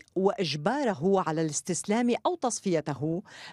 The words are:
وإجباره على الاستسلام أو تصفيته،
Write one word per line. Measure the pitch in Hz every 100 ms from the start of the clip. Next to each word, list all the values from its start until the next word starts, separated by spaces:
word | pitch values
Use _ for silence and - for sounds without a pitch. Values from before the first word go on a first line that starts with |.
| - -
وإجباره | 185 - 170 147 156 277 254 147 180 196 170
على | 156
الاستسلام | 160 143 - 165 - 220 240 233 330
أو | 359
تصفيته، | 247 - 202 160 151 139 151 165 - - -